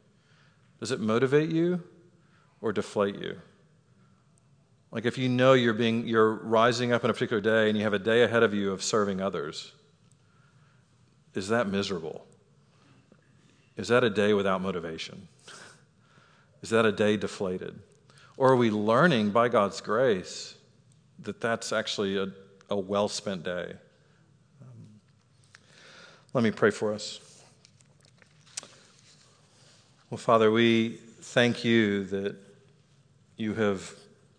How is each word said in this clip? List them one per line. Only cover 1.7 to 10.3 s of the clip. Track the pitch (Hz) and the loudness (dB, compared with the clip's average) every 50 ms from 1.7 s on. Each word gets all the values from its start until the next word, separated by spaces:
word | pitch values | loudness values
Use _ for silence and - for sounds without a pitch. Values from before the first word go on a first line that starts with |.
| 180 175 165 - - - _ - _ _ _ _ _ _ _ _ _ _ | -2 -4 -8 -12 -20 -20 _ -20 _ _ _ _ _ _ _ _ _ _
or | - 113 101 | -8 -6 -4
deflate | 104 101 - - 110 101 98 98 | -4 -6 -4 -2 -2 -2 -2 -2
you? | - 87 - - - - - _ _ _ _ _ _ _ _ _ _ _ _ _ _ _ _ _ _ _ _ _ _ _ _ _ _ _ _ | -6 -10 -10 -12 -12 -16 -20 _ _ _ _ _ _ _ _ _ _ _ _ _ _ _ _ _ _ _ _ _ _ _ _ _ _ _ _
Like, | - 117 107 | -12 -4 -4
if | 120 - | -4 -2
you | - 127 127 | -2 -2 -2
know | 123 123 127 131 131 | 2 4 6 6 6
you're | 131 120 117 110 | 6 4 2 0
being, | 107 120 113 113 117 117 | 0 0 0 0 -2 -2
you're | 113 113 113 110 110 110 | 0 2 4 4 4 2
rising | 104 - 113 113 110 113 123 120 117 123 120 | -4 -4 0 2 4 4 4 2 0 0 0
up | 120 113 - | 0 0 0
in | 120 | -2
a | 104 | -2
particular | - 127 107 120 107 | -2 -2 -2 -2 -2
day | 95 110 110 113 110 107 | 0 2 2 4 4 2
and | 107 | 2
you | 107 104 | 0 0
have | 110 101 | 0 -2
a | 101 | -2
day | 95 110 113 120 120 | 0 2 4 4 4
ahead | 104 113 117 113 | 4 4 2 2
of | 107 101 | 2 2
you | 101 98 98 | 0 -2 -4
of | 95 92 - | -4 -4 -6
serving | - - 110 104 98 98 92 | -2 0 0 0 0 -2 -4
others, | 95 98 87 85 71 78 - - - - - _ _ _ _ _ _ _ _ _ _ _ | -4 -4 -4 -6 -8 -8 -10 -12 -16 -16 -20 _ _ _ _ _ _ _ _ _ _ _